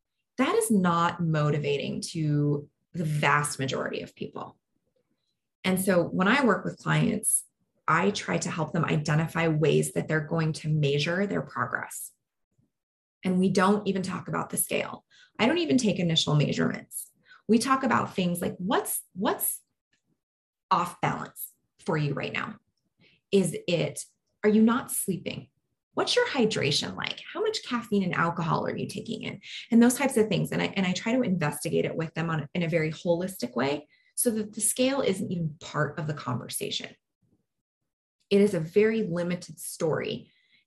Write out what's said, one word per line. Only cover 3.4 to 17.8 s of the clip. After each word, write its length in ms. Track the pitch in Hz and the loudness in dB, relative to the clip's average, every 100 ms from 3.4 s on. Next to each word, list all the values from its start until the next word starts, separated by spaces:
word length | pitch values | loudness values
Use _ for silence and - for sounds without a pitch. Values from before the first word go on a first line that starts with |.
| 151 - | 0 -4
majority 420 | 165 - - - | -4 -4 -4 -8
of 140 | - - | -10 -12
people. 420 | - - - - _ _ _ _ _ _ _ _ _ _ | -12 -10 -14 -16 _ _ _ _ _ _ _ _ _ _
And 160 | 185 185 | 0 2
so 220 | 196 175 | 4 4
when 260 | 160 175 190 | 2 2 4
I 160 | 277 | 6
work 220 | 240 185 175 | 4 2 -2
with 140 | - | -4
clients, 640 | 160 156 156 214 - - - _ _ _ - | 0 2 2 2 0 -2 -4 _ _ _ 0
I 220 | 160 196 | 2 2
try 300 | 202 - 170 | 0 -2 -2
to 100 | 175 | -2
help 240 | 165 151 | -4 -2
them 100 | 170 | 0
identify 640 | 151 160 151 151 160 165 165 | 0 0 2 0 0 0 2
ways 440 | 151 147 151 156 | 2 4 4 2
that 140 | 170 - | -2 -2
they're 120 | 156 | -2
going 340 | 151 165 156 | 0 0 0
to 140 | 156 156 | -2 0
measure 600 | 156 139 147 165 180 202 | 2 2 2 0 0 0
their 160 | 170 | -2
progress. 640 | 147 - - - - - - _ _ _ _ _ _ _ _ _ _ _ | -4 -4 -4 -4 -6 -12 -14 _ _ _ _ _ _ _ _ _ _ _
And 140 | 185 185 | 0 2
we 120 | 190 | 4
don't 380 | 190 190 208 196 | 4 4 4 0
even 140 | 190 | -2
talk 260 | 180 175 - | -4 -6 -6
about 200 | 165 - | -6 -4
the 80 | - | -4
scale. 480 | - - - - _ - - - | -2 -4 -4 -10 _ -20 -14 -2
I 80 | 233 | 0
don't 140 | 339 | 0
even 180 | 311 262 | 2 2
take 220 | 214 180 | 2 0
initial 340 | 170 160 - | 0 0 2
measurements. 760 | 147 147 - - - - - - _ _ - - | 2 2 0 -2 -4 -10 -14 -16 _ _ -8 2
We 120 | 226 | 2
talk 240 | 277 269 | 4 2